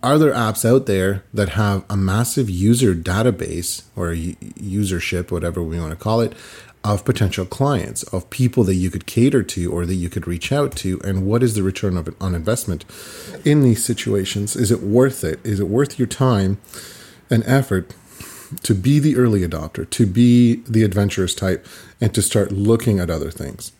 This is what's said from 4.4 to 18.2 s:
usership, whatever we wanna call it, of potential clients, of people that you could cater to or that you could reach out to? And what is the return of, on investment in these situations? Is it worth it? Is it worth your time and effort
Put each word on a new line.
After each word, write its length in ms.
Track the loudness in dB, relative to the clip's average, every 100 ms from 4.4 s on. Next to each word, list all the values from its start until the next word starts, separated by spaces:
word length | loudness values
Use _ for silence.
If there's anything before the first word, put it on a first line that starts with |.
| -16 -14
usership, 720 | -6 -2 -2 -2 -4 -6 -4
whatever 300 | -4 -4 -4
we 180 | -4 -4
wanna 160 | -6 -6
call 240 | -2 0
it, 120 | 0 -6 -20 -20 -20 _
of 220 | -2 -2 0
potential 400 | 0 0 0 -6
clients, 560 | -2 0 0 -2 -8 -6
of 220 | -8 -8
people 320 | -2 0 2
that 100 | 2
you 160 | 2 0
could 160 | -4 -4
cater 380 | 2 4 4
to 280 | 0 -4 -4
or 140 | -2 -2
that 80 |
you 160 | -4 -4
could 160 | -6 -6
reach 240 | -6 -2
out 240 | -2 -2 -4
to? 240 | -4 -4
And 240 | -2 -2 0
what 160 | 2
is 100 | 2
the 80 | 2
return 340 | -2 -2 -2 -2
of, 140 | -4 -6
on 140 | -4
investment 520 | -2 -2 -4 -2 -6 -8 -20 -18 -18 -16 -4 2
in 160 | 4
these 240 | 4 2 0
situations? 680 | -4 0 -2 -2 -4 -4 -2
Is 160 | 0
it 100 | 0
worth 420 | 2 4 4 2
it? 160 | -6 -4
Is 160 | -4 -2
it 80 | 0
worth 320 | 0 0 -2
your 80 | -4
time 500 | 0 2 4 2 -2 -8 -20 -20 -20 -20 -20 _
and 140 | 0 2
effort 480 | 0 2 -2 -4 -16 -20 -20